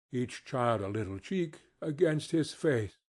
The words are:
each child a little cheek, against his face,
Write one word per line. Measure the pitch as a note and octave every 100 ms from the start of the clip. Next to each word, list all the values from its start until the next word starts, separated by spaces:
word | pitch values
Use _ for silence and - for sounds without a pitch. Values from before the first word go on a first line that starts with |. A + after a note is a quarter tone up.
| _
each | B2+ B2 - -
child | C3+ A#2+ A2+
a | G2
little | G#2+ G2 G2
cheek, | - F#3+ E3+ - _ _
against | E3 D3 E3+ D#3 -
his | E3 D3
face, | - E3 B2+ G2+ - _